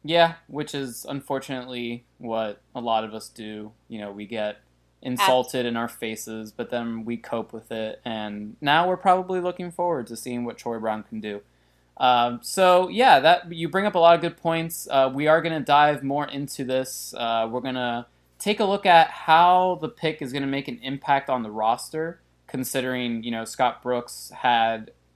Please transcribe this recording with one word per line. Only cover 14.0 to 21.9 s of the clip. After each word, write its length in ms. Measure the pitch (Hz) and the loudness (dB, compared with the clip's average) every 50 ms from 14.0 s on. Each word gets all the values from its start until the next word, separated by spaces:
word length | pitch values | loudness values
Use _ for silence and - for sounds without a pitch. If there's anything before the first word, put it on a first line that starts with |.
| 165 170 170 | 8 8 8
of 60 | 165 | 8
good 160 | 165 170 170 - | 4 -2 -6 -4
points. 500 | - 165 165 165 160 165 - - - - | -2 -2 -2 0 -2 -4 -8 -10 -8 0
Uh, 220 | - 135 135 131 131 | 2 2 2 2 2
we 140 | 139 151 151 | 0 2 4
are 140 | 156 170 | 4 4
gonna 180 | 165 170 160 156 | 2 0 -4 -4
dive 440 | 127 - 143 147 147 151 147 131 135 | 0 2 4 6 6 4 4 0 -2
more 220 | 135 139 147 147 | -4 -4 -4 -4
into 380 | - - 139 143 131 - - 131 | -6 -6 -8 -8 -8 -8 -8 -4
this. 500 | 123 131 131 131 - - - - - - | -2 -2 -2 -2 -4 -8 -12 -14 -12 -8
Uh, 320 | - 120 117 117 113 113 113 | -6 -4 -2 0 0 0 -2
we're 100 | 113 123 | -4 -4
gonna 460 | 127 135 127 127 123 120 120 120 120 - _ _ _ _ _ _ | -6 -4 -4 -4 -4 -4 -4 -4 -8 -10 _ _ _ _ _ _
take 200 | - 202 208 - | -4 -2 0 0
a 60 | 214 | 0
look 220 | 190 202 202 - 190 | 0 0 2 4 8
at 220 | 175 165 160 - | 8 8 8 6
how 680 | - - - - 160 165 175 175 180 185 185 185 180 160 | 2 -4 2 4 6 6 8 6 6 6 4 2 0 -2
the 80 | 156 135 | -6 -8
pick 300 | - - - 156 156 - | -8 -4 -4 -4 -4 -4
is 120 | 147 123 131 | -8 -8 -6
gonna 140 | 143 139 139 | -6 -4 -4
make 200 | 135 139 139 151 | -4 -4 -6 -8
an 120 | 123 120 | -10 -10
impact 480 | 123 131 139 143 - 151 143 139 139 - | -8 -8 -8 -6 0 0 0 0 2 0
on 140 | 131 123 113 | -2 -2 -2
the 80 | 107 | -6
roster, 680 | 104 110 110 113 120 - - - | -6 -2 0 0 0 0 -4 -8